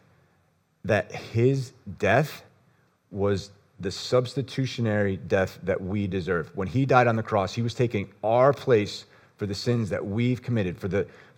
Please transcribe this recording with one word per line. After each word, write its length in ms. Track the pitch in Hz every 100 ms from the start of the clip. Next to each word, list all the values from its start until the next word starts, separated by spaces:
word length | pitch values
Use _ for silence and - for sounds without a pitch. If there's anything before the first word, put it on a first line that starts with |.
| _ _ _ _ _ _ _ _
that 260 | - 104 -
his 640 | - - 117 127 139 123 - - 85
death 460 | 98 117 156 - - _ _ _ _ _ _
was 400 | 101 101 95 - - _ -
the 100 | 92
substitutionary 1300 | - - 127 123 143 123 - 127 - 113 104 101 95
death 420 | - 98 95 -
that 180 | 87 92
we 240 | 92 104 101
deserve. 420 | 95 87 87 76
When 140 | 95 95
he 180 | 127 135
died 220 | 131 120
on 80 | 113
the 80 |
cross, 280 | - 107 95
he 100 | -
was 120 | 117
taking 340 | - 120 104 92 -
our 300 | 107 120 135
place 520 | 131 - 110 98 - - - _ -
for 100 | 104
the 80 |
sins 360 | 98 120 120 101
that 160 | 95 104
we've 340 | 107 120 120
committed, 380 | - 117 92 85
for 80 | 98
the, 220 | 98 - - -